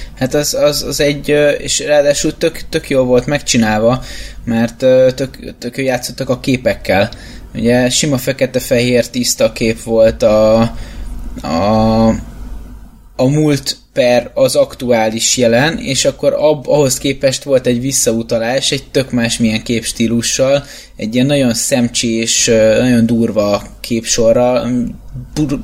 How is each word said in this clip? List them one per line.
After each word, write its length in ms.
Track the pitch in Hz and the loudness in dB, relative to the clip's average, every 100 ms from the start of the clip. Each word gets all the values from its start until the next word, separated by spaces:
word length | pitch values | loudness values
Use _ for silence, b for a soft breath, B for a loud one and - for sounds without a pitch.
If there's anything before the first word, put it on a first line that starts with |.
| B - | B -6
Hát 180 | 127 | -2
az, 200 | 151 147 | -2 -2
az, 300 | - 147 139 | 0 0 0
az 160 | - 139 | -4 -2
egy, 320 | 147 143 147 | -2 -2 0
ö, 180 | 147 147 | 2 2
és 300 | - 139 - | 0 -4 -4
ráadásul 580 | 135 147 143 - 156 - | 0 2 2 0 -2 -2
tök, 220 | 160 - - | -2 -4 -6
tök 200 | 160 - | -6 -2
jól 140 | 135 127 | 0 2
volt 200 | 123 135 | 2 2
megcsinálva, 760 | 147 - 120 110 107 113 127 B B B B | -4 -2 0 2 2 2 0 B B B B
mert, 380 | 120 113 117 - | -4 -2 -2 0
ö, 280 | 131 127 131 127 | 4 6 6 2
tök, 420 | 131 - - - | -6 -8 -16 -12
tök 200 | 120 139 | -10 -6
jól 80 | 131 | -2
játszottak 420 | 120 - - 131 | -4 -4 -6 -4
a 100 | 127 | -2
képekkel. 720 | - 127 107 98 - 95 - B B B B - | 0 0 0 -2 0 0 0 B B B B -4
Ugye 340 | 113 123 123 | 0 2 2
sima 280 | - 156 127 | 0 0 -2
fekete-fehér 880 | - 131 131 127 - 123 123 120 - | -2 -2 -2 -2 0 0 2 2 0
tiszta 420 | 123 117 - 113 | -2 -2 0 0
kép 300 | - 113 113 | 0 -2 -2
volt 400 | 113 113 113 - | 0 4 4 4
a, 360 | 113 107 110 113 117 - B B B B - - | 4 4 4 4 2 -2 B B B B -10 -10
a, 640 | 71 80 101 110 110 110 113 - - - - - - - - - - - | -4 -2 0 2 2 2 2 0 -6 -14 -12 -14 -14 -18 -20 -20 -10 -2
a 120 | 131 | 0
múlt 500 | 151 151 139 - - _ | 2 2 0 -4 -12 _
per 380 | 143 123 123 - | 0 2 2 0
az 220 | 135 127 143 | 0 2 2
aktuális 800 | 135 - 123 117 110 117 - 131 | 0 -2 0 0 0 -2 -2 2
jelen, 400 | 117 117 151 - | 2 2 0 -2
és 280 | 139 131 139 | -4 -2 -2
akkor 280 | - 143 | 0 0
ab-, 340 | - 151 151 127 | 2 2 0 2
ahhoz 300 | 147 135 - | 2 2 0
képest 460 | 139 131 135 131 | -4 -2 -2 -2
volt 220 | 143 131 123 | 0 0 2
egy 140 | 120 | -2
visszautalás, 920 | 135 135 - 113 113 117 113 131 - | -2 -2 0 0 -2 -2 0 -2 -2
egy 120 | 139 - | -4 -2
tök 200 | 143 - | -2 0
másmilyen 520 | 123 117 - 113 110 | 0 0 0 0 0
képstílussal, 1000 | - 117 - - 113 117 - - 131 143 - B B B | -2 -4 -4 -2 0 0 -2 0 2 2 -2 B B B
egy 180 | 107 123 | -4 0
ilyen 100 | 139 | 2
nagyon 280 | 143 127 | 2 2
szemcsés, 920 | 110 - 127 120 - 117 113 113 - - | 0 0 0 0 -2 -2 -2 0 0 2
ö, 300 | 113 110 117 | 4 4 4
nagyon 260 | 127 120 117 | 4 4 4
durva 560 | 113 110 107 101 101 - - | 2 0 0 0 0 -4 -14
képsorral, 920 | - 113 - - 113 123 123 123 120 123 - - - 127 - | -6 -4 -2 2 4 4 4 2 0 -2 -4 -8 -14 -14 -8
br-, 260 | - 147 175 | -4 -2 -4